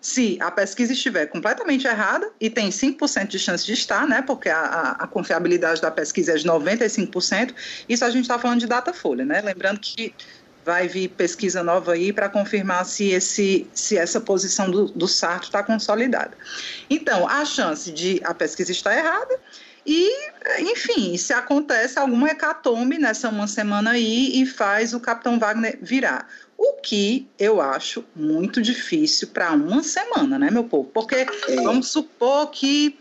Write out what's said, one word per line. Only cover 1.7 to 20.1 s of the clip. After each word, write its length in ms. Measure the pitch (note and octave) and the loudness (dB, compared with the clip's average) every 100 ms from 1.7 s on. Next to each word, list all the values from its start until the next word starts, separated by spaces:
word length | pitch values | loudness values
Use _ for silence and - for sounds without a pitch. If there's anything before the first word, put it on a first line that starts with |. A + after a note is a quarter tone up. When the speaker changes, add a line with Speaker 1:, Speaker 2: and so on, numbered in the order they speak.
| C4+ C4 | 0 0
Speaker 1:
errada, 460 | A3 G3+ C#4 G#4 - | 0 0 0 -4 -4
e 80 | A3 | -4
tem 220 | A#3 G#3 | 0 -2
cinco 300 | F3 C4+ C4+ | 0 -2 0
por 80 | D4 | -2
cento 240 | - G3+ | -2 -4
de 60 | F#3+ | -4
chance 280 | G#3 F3 - | -2 -2 -2
de 80 | |
estar, 340 | G#3+ - G#3 D4 | -4 -2 0 2
né? 140 | A#3 | 0
Porque 260 | C4 C4 - | 0 -4 0
a, 100 | D#3+ | 0
a, 320 | D3+ E3 C#3+ | 0 -2 -4
a 140 | - - | -4 -6
confiabilidade 720 | - E3+ E3 F3 F3 E3+ D#3+ | -6 -2 0 2 2 2 0
da 80 | E3 | 0
pesquisa 420 | D#3+ D3+ - E3+ | -2 -4 0 2
é 40 | D#3+ | 2
de 100 | D#3 | 4
noventa 400 | E3 D3+ A3 A#3 | 2 2 0 0
e 20 | |
cinco 240 | - F3+ | 0 -2
por 80 | F#3 | -2
cento, 340 | F3 G3 B3+ - - - - | -2 0 -2 -4 -14 -14 -4
isso 160 | A#3 | 0
a 60 | A#3+ | 2
gente 180 | A#3+ A#3+ | 2 0
tá 120 | A#3+ | 0
falando 220 | B3 A#3+ | 2 2
de 60 | A#3 | 2
Datafolha, 600 | A#3+ B3 F4 - C#3 - | 0 -2 -4 -4 -2 0
né? 160 | E3 | 0
Lembrando 360 | G3+ F#3 F#3+ G#3 | -2 -2 -2 -2
que 360 | - - A3+ - - - - _ | -6 -8 -10 -10 -20 -20 -20 _
vai 240 | - F3 F3+ | -2 0 0
vir 200 | F3+ F#3 | -2 -4
pesquisa 540 | - F3 - G3 F#3 | 0 -2 0 -2 0
nova 300 | E3+ F3 E3+ | 2 2 2
aí 220 | E3+ F#3 | 0 2
pra 160 | G#3 G3+ | 0 0
confirmar 560 | G#3 G3+ G#3 F#3+ F3+ F#3 | 0 0 0 0 -2 -2
se 240 | - G3+ | 0 2
esse, 560 | F#3 F3+ - G3 F#3 - | 2 0 0 2 2 0
se 240 | - - G3+ | -6 -2 0
essa 220 | E3+ A3+ | 2 -2
posição 480 | - G3 F#3 - F#3+ | 0 0 0 0 0
do, 160 | F#3 G3 | 2 0
do 200 | - F3+ | 0 0
Sarto 440 | - F3 F3 - | 0 0 -2 -2
tá 120 | G3+ | -4
consolidada. 680 | G3+ A3 - G#3+ B3+ - - - - - - - - | 0 -2 2 0 2 0 -2 -8 -14 -12 -12 -12 -2
Então, 400 | D4 - A3 C4 | -2 2 2 2
a 160 | C#4 | 2
chance 480 | D4 - F#3+ D3+ - | 0 0 0 -2 -6
de 300 | D#3 F3+ F#3 | -4 0 0
a 80 | E3 | -2
pesquisa 400 | E3 D#3+ - F3+ | -2 -2 -2 -4
estar 240 | F3 - A3+ | -2 0 2
errada 420 | D#4+ F#4 C5 C5 - - - - | 2 -2 -2 -4 -6 -20 -20 -16
e, 260 | - D#4+ F#4+ | 0 4 4